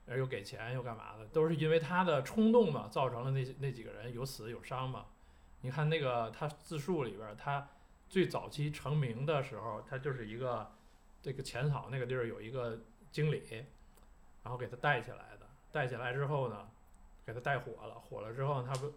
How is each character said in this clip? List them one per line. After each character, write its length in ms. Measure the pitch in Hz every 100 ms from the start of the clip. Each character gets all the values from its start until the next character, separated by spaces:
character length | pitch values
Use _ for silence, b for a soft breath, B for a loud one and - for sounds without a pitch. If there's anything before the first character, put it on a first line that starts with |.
| -
然 100 | 127
后 20 |
又 80 | 131
给 160 | 117
钱 320 | 98 104 113
又 80 | 131
干 120 | 120 110
嘛 200 | 107 107
的， 80 | 107
都 200 | 160 160
是 80 |
因 160 | 156 156
为 80 | 165
他 240 | 147 180
的 180 | 180 143
冲 260 | 135 220 220
动 220 | 240 196
嘛， 160 | 135 104
造 180 | 156 131
成 140 | 120
了 80 | 131
那 140 | 135
些， 100 | 127 135
那 100 | 139
几 140 | 117
个 80 | 110
人 200 | 104 117
有 140 | 120 131
死 240 | - 110
有 100 | 117
伤 300 | - 127 131
嘛。 140 | 117 101 b b b b b
你 100 | 131
看 180 | 143 151
那 120 | 160
个 320 | 131 120 113 -
他 120 | 151
自 320 | - - 156
述 240 | 139 170
里 80 | 117
边 160 | 98 110
儿， 60 | 107
他 300 | 143 143 139 B B B -
最 180 | 190 165
早 220 | 110 95
期 240 | - 147
成 240 | 147 - 151
名 280 | 127 113
的 160 | 143 147
时 160 | 131 107
候， 240 | 110 107 -
他 80 | 131
就 160 | 143
是 140 | 131 107
一 100 | 113
个， 320 | 127 113 104 b b b b -
这 100 | 143
个 80 | 131
浅 300 | 135 117 147
草 160 | 131 110
那 60 | 135
个 60 |
地 120 | 120 131
儿 100 | 117
有 140 | 101
一 100 | 107
个 300 | 127 117 113 - - -
经 180 | - 151
理， 120 | 117 - 110 135 - - - - - - -
然 100 | 110
后 60 | 123
给 80 | 113
他 100 | 123
带 240 | 147 131
起 120 | 113
来 40 | 98 101 104
的， 60 | - - -
带 140 | 151 127
起 100 | 117
来 160 | 123
之 140 | 131 139
后 240 | 147 123
呢， 180 | 104 104 - - - - -
给 80 | -
他 80 | 117
带 180 | 143 131
火 140 | 120 110 110
了， 80 |
火 260 | 113 - 113
了 100 | 107
之 100 | 120
后 180 | 135 135
他 120 | 123
不， 180 | 135 143